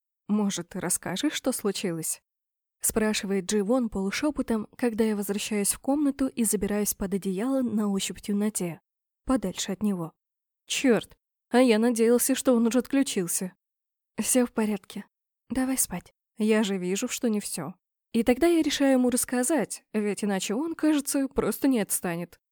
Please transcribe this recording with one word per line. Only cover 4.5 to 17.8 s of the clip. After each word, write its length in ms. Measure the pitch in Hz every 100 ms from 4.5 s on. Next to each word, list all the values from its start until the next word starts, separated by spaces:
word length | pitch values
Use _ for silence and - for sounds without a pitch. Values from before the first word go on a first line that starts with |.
| 220 208 -
когда 300 | 240 214 220
я 100 | 208
возвращаюсь 560 | 202 202 - 208 202
в 80 | -
комнату 480 | - 285 285 269 269
и 160 | -
забираюсь 520 | 220 208 196 208 208 -
под 180 | 196
одеяло 480 | 196 196 180 247 269
на 260 | 240 214 208
ощупь 300 | 196 - 190
в 40 |
темноте, 600 | - 202 214 - 175 156 _ _ _ _
подальше 480 | - 262 190 - -
от 100 | 185
него. 300 | 208 185 165 - _ _ _ _ -
Черт, 520 | - 269 202 - _ _ _ _
а 120 | 240
я 180 | 254 214
надеялся, 560 | 233 233 226 240 - 262
что 200 | - 233
он 120 | 233
уже 120 | 247
отключился. 720 | - 277 269 202 175 - 185 - _ _ _ _ _ -
«Все 280 | 214 254 240
в 60 |
порядке. 540 | - 214 208 - 202 - _ _ _ _
Давай 280 | 240 262 254
спать». 360 | - 180 - _ _ -
Я 260 | 214 220 202
же 120 | 196
вижу, 300 | 180 196 247
что 220 | - 240
не 100 | 208
все. 340 | - - 165 -